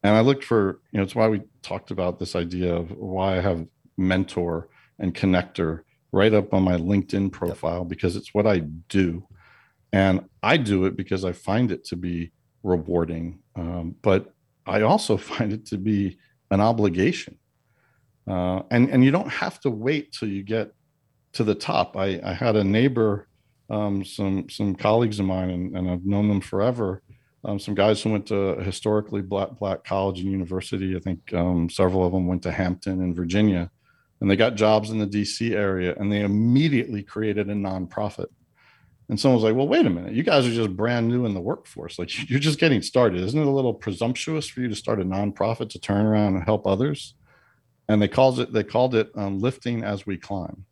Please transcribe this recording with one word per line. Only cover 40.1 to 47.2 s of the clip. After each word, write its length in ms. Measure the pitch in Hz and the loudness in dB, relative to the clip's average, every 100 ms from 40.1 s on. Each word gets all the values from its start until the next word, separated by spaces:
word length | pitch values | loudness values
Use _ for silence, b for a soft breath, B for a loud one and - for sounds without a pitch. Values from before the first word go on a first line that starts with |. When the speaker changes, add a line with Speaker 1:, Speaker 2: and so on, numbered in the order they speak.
Speaker 1:
you 100 | 113 | -2
guys 220 | 180 151 123 | 2 4 4
are 60 | |
just 240 | 117 110 92 | 0 -2 -2
brand 320 | 117 120 113 | -2 0 0
new 180 | 123 120 | 0 0
in 80 | |
the 60 | 95 | -2
workforce. 580 | 92 147 - - 85 - | -4 -6 -10 -16 -14 -10
Like, 320 | 87 - - | -8 -8 -2
<laughs> 0 | |
you're 100 | 131 | 0
just 200 | 151 147 | 0 2
getting 220 | 165 120 | 2 2
started. 400 | - 127 120 90 | 2 4 4 2
Isn't 180 | 95 147 | -2 0
it 80 | 147 | 2
a 40 | |
little 220 | 139 123 | 2 0
presumptuous 760 | 107 - 90 117 123 - 156 - | -2 -6 -4 -4 -2 -4 -6 -6
for 100 | - | -6
you 60 | 123 | -6
to 80 | 101 | -4
start 240 | - 107 | -4 -2
a 60 | 92 | -2
nonprofit 640 | 95 101 101 104 113 113 | -2 -4 -2 -2 -2 -6
to 100 | - | -10
turn 260 | - 101 107 | -2 2 4
around 280 | 107 104 104 | 4 2 2
and 80 | |
help 240 | 113 107 95 | 0 0 2
others?" 460 | 98 139 143 - _ | 0 0 -4 -10 _